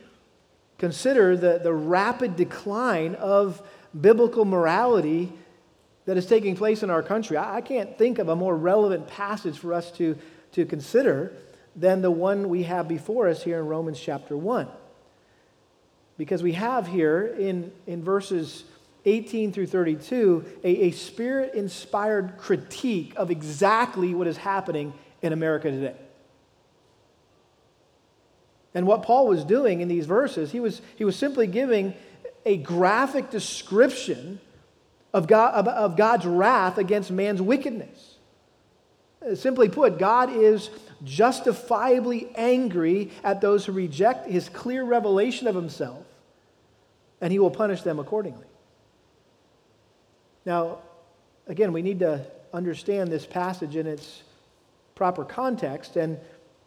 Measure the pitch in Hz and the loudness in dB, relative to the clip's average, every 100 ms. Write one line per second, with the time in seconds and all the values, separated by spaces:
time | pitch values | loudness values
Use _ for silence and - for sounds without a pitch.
0 | - _ _ _ _ _ _ - 175 147 | -20 _ _ _ _ _ _ -8 -6 -2
1 | 254 269 190 180 175 170 170 160 156 180 | 2 6 6 6 4 2 2 -2 0 2
2 | 208 240 247 170 156 - 208 202 254 180 | 2 0 -2 0 -2 -4 -6 -4 -2 0
3 | 160 185 196 202 202 165 - - - 156 | -2 -4 2 2 2 -2 -14 -20 -16 4
4 | 175 226 233 240 208 185 165 180 247 220 | 6 8 6 4 2 4 4 4 4 2
5 | 151 165 180 - - _ _ _ _ _ | 2 0 -2 -8 -20 _ _ _ _ _
6 | - 185 180 226 202 180 214 214 202 165 | -4 -2 2 2 2 0 0 0 0 0
7 | - 214 220 151 160 208 233 262 196 - | 0 -2 -2 -4 -2 -6 -4 -4 -4 2
8 | 233 233 170 165 185 165 170 208 208 175 | 2 2 -2 0 0 0 2 4 4 0
9 | - - 202 208 180 143 170 170 170 - | -6 -10 -8 -6 -6 -8 -6 -6 -6 -4
10 | 170 151 - - _ - 165 156 139 233 | -2 -2 -8 -20 _ -4 -2 -4 -2 2
11 | 269 139 180 - - - _ - 180 190 | 2 0 -2 -10 -20 -20 _ 0 2 2
12 | 185 165 185 202 196 175 170 180 160 160 | 2 2 0 0 -2 -2 -2 -4 -4 -6
13 | 147 233 196 160 - 165 156 156 160 143 | -4 0 0 0 -2 -4 -4 -4 -6 -8
14 | - 139 - 147 175 240 135 - - _ | -8 -8 -6 -6 -4 -4 -4 -12 -20 _
15 | _ _ _ _ _ _ _ _ _ _ | _ _ _ _ _ _ _ _ _ _
16 | _ - 147 180 175 170 226 254 175 185 | _ -10 -4 -2 0 -2 -2 -2 -2 0
17 | 156 165 214 302 196 185 175 - - 175 | 2 2 -2 -4 -4 -4 -6 -14 -12 -8
18 | 165 196 196 180 160 - - - _ _ | -2 -2 -2 -4 -6 -10 -20 -20 _ _
19 | 196 220 220 233 214 190 180 185 170 156 | 0 0 0 -4 -2 -2 -2 0 0 -2
20 | - 254 208 170 - - 180 196 185 - | -4 2 4 2 0 -6 0 2 2 -2
21 | - - 240 269 262 254 202 - - 208 | -10 -8 -4 -2 -2 -4 -6 -8 -6 -4
22 | 214 208 185 - - 190 - - 262 202 | 0 -2 -2 -6 -2 -2 -4 -8 -4 -2
23 | 151 - 180 165 151 147 202 220 240 190 | -4 -6 -4 -4 -6 0 2 4 0 0
24 | 180 175 175 156 196 196 185 156 147 143 | -2 0 -2 -4 -4 -4 -2 -4 -6 -12
25 | - _ 170 156 160 151 151 135 135 - | -20 _ -4 -2 0 0 -2 -4 -4 -8
26 | - _ _ _ _ _ _ _ _ _ | -18 _ _ _ _ _ _ _ _ _
27 | _ _ _ _ _ _ _ _ _ _ | _ _ _ _ _ _ _ _ _ _
28 | _ _ _ _ _ _ _ 175 180 214 | _ _ _ _ _ _ _ -2 2 2
29 | - 247 254 180 147 233 254 175 175 170 | 4 4 4 2 2 2 2 0 -2 -2
30 | 151 202 277 - 151 233 226 - - - | 0 0 0 -2 -6 -4 -4 -6 -12 -4
31 | 208 185 277 262 214 196 269 220 190 185 | -2 0 -2 0 0 0 0 0 0 -6
32 | - - - - 233 196 139 175 185 214 | -16 -20 -20 -6 -2 -2 0 2 2 2
33 | 269 269 - 220 - - - 196 262 - | 0 -2 -4 -6 -8 -10 0 4 4 2
34 | - 127 143 196 - _ _ _ _ _ | -6 -6 -8 -16 -18 _ _ _ _ _
35 | _ 190 160 214 240 208 202 240 208 165 | _ 0 4 6 6 4 0 0 0 2
36 | 214 233 175 175 202 254 185 180 185 208 | 2 2 2 2 4 4 2 0 0 0
37 | 185 185 202 202 190 269 277 226 - - | -2 -2 -2 0 0 0 0 -8 -12 -18
38 | - _ _ _ _ _ _ _ _ _ | -20 _ _ _ _ _ _ _ _ _
39 | _ _ 277 190 262 262 233 294 262 160 | _ _ -6 -2 0 4 4 6 2 4
40 | 190 240 254 247 220 214 - - - - | 2 4 2 6 6 6 0 -16 -20 -18
41 | 135 143 226 - 254 214 - 202 247 254 | -6 2 2 2 -2 -2 0 0 2 2
42 | 240 233 - - 233 254 254 175 160 190 | 2 -4 -6 -4 0 2 0 0 2 0
43 | 202 - 202 190 202 202 196 190 180 139 | -2 -4 -4 0 2 2 0 -4 -4 2
44 | 208 254 - 180 - - 240 262 247 240 | 2 2 -2 -4 -4 -8 -6 -4 0 2
45 | 208 196 233 247 240 185 165 - 135 131 | 2 2 2 0 -2 -2 -4 -6 -8 -10
46 | - _ _ _ _ _ _ _ _ _ | -20 _ _ _ _ _ _ _ _ _
47 | _ - 175 196 190 - 214 180 175 151 | _ -8 -2 2 2 2 -2 -2 -4 -6
48 | - 214 190 117 - _ _ _ _ _ | -4 -6 -6 -10 -20 _ _ _ _ _
49 | _ _ _ _ _ _ _ _ _ _ | _ _ _ _ _ _ _ _ _ _
50 | _ _ _ _ 180 175 165 - - - | _ _ _ _ -4 -2 -2 -6 -18 -20
51 | _ _ _ _ - 165 208 165 180 190 | _ _ _ _ -8 -2 0 0 -2 0
52 | 175 147 135 - - 175 180 156 - 202 | 0 -2 -6 -18 -14 -8 -6 -6 -4 -2
53 | 180 160 151 185 180 180 156 156 156 151 | -2 -4 -6 -6 -6 -6 -8 -6 -6 -8
54 | - - - _ _ _ _ _ _ - | -12 -20 -20 _ _ _ _ _ _ -2
55 | 185 180 139 - 262 233 151 147 - 175 | -2 -2 -6 -4 -4 -2 -4 -8 -8 -4
56 | 160 156 - - _ _ | -4 -4 -12 -20 _ _